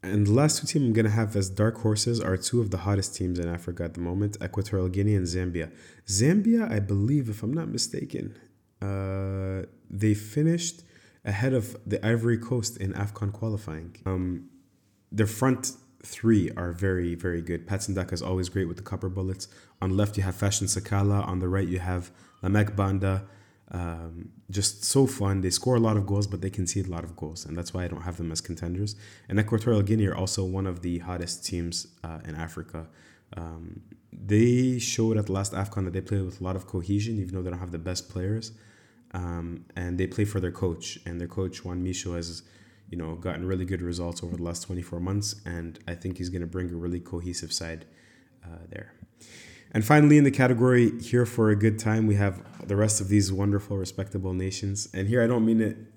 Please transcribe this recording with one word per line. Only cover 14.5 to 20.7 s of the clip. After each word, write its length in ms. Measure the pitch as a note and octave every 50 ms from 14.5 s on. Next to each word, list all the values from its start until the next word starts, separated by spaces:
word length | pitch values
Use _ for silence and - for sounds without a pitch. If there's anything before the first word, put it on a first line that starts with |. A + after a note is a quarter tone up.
| _ - _ _ _ _ _ _ _ _ _ _
their 160 | - G2+ A2
front 460 | G#2 - - C3 C3 C3 B2+ - - - - _ _ _ _ -
three 480 | - - - - A2+ A2+ G#2 F2+ - - -
are 160 | F2 F2 E2+
very, 420 | E2+ F#2+ G2 F#2 F2+ F2 F2 E2+
very 260 | E2+ E2+ F#2 E2+ E2+
good. 240 | E2 E2 F2 E2 E2+
Patson 300 | - G2+ F#2+ - - G2
Daka 180 | F#2+ F2+ F2 -
is 80 | F2
always 280 | - - F#2 F#2 F2+ F2
great 160 | - G2+ F#2
with 100 | E2 F2
the 80 | - -
copper 240 | - - F#2 - F#2+
bullets. 400 | F#2 G2 F#2+ F#2 F#2+ F#2+ - - - - - _ _ _
On 100 | - F#2+
the 40 | F#2
left, 220 | F#2+ G#2 G2+ G#2 -
you 60 | G2
have 120 | F#2+ F2+
Fashion 320 | - - G2+ G2 - G#2
Sakala. 580 | F#2